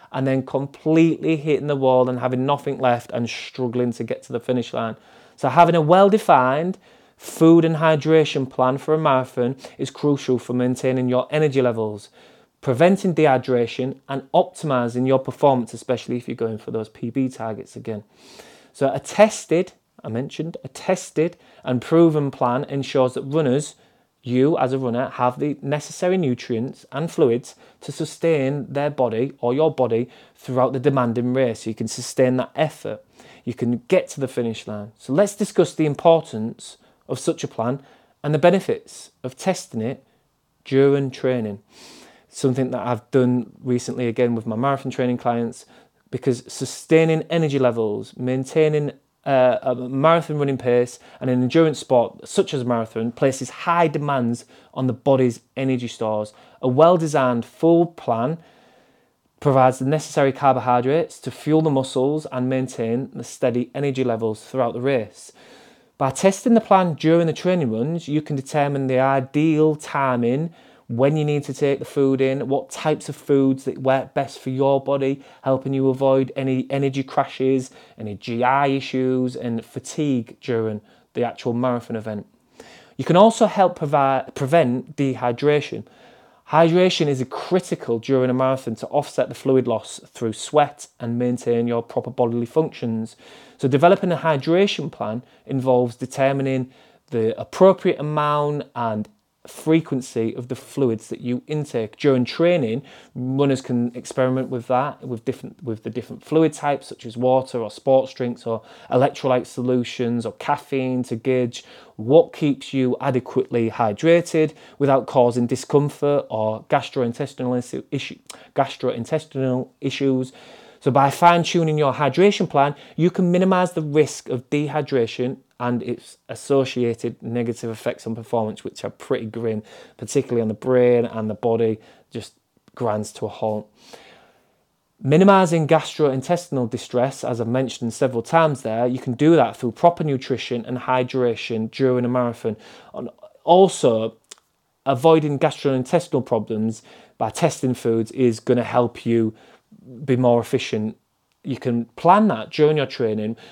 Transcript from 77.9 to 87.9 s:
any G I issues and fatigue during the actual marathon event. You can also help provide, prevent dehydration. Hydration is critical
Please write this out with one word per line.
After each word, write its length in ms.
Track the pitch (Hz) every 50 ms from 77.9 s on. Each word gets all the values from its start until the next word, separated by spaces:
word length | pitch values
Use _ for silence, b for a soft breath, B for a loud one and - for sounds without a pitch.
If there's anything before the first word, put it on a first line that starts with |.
| B B
any 160 | 113 107 104
G 280 | 95 - - 117 117 123
I 240 | 127 135 139 143 139
issues 680 | 135 135 127 - - 131 131 127 127 127 127 127 127
and 280 | 123 123 120 117 113 -
fatigue 720 | - - 131 - - - - 151 147 131 123 113 - - _
during 400 | - - 120 113 110 110 107 107 - b b b b b b
the 100 | 127 120
actual 300 | 117 - - - 127 117
marathon 420 | 120 127 127 123 120 117 - 117
event. 300 | 110 107 113 107 104 - _ _ _ _ B B B B B B B B B B B
You 80 | 131
can 100 | - 165
also 300 | 180 208 220 214 - 226
help 300 | - - 202 190 175 180
provide, 580 | - 165 143 151 143 139 135 135 131 - - -
prevent 600 | - 143 131 160 170 147 123 123 127 - - 151
dehydration. 920 | - 143 135 123 113 123 123 120 117 143 147 147 147 139 - 113 110 110 - b b b b b b b b b b b b
Hydration 580 | - 156 170 165 165 180 185 185 180 - 165 147
is 180 | 139 127 127 -
critical 720 | - - - - 180 190 - - 175 - - -